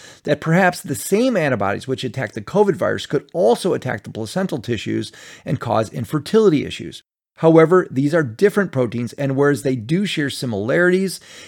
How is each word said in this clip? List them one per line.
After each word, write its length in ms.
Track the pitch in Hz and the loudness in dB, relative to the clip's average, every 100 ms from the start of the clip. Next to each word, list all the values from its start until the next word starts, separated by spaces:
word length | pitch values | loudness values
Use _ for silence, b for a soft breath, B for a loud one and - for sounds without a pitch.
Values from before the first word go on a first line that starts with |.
| B B | B B
that 160 | - 147 | -2 -2
perhaps 420 | 156 170 180 175 | 2 4 4 0
the 140 | 170 139 | -6 -8
same 400 | - 196 262 214 | 0 2 2 2
antibodies 500 | 151 117 98 101 - | 2 0 0 -2 -4
which 160 | 131 | -6
attack 300 | 127 135 117 | -6 -6 -8
the 100 | - | -8
covid 320 | 101 190 202 | -4 2 2
virus 320 | 180 104 104 - | 2 0 -2 -2
could 240 | 143 - | -4 -4
also 420 | 165 208 233 185 | 0 2 2 0
attack 280 | 127 127 113 | -2 -2 -6
the 80 | - | -8
placental 480 | 104 110 180 190 147 | -8 -6 -4 -4 -6
tissues 540 | 107 110 110 110 107 B B B | -4 -6 -4 -4 -6 B B B
and 160 | - 151 | -6 -6
cause 320 | 117 110 107 | 0 0 0
infertility 720 | 147 113 151 - 220 214 147 | -6 -4 -4 0 4 4 4
issues. 400 | 90 - - - - _ _ _ | 0 -8 -12 -14 -20 _ _ _
However, 500 | 160 160 160 180 - | 6 6 8 6 2
these 220 | 127 143 | 0 0
are 100 | 165 | 0
different 480 | 139 110 196 208 185 | -2 0 0 2 -2
proteins, 400 | 135 123 117 120 | -2 -2 -2 -6
and 240 | - 139 135 | -6 -4 2
whereas 260 | 143 143 | 2 2
they 140 | 135 131 | -2 -4
do 280 | 110 165 | -2 -2
share 260 | 202 - 143 | -2 -4 -4
similarities, 920 | - 131 101 107 156 180 185 190 - B B | -6 -6 -4 -2 2 2 2 0 -6 B B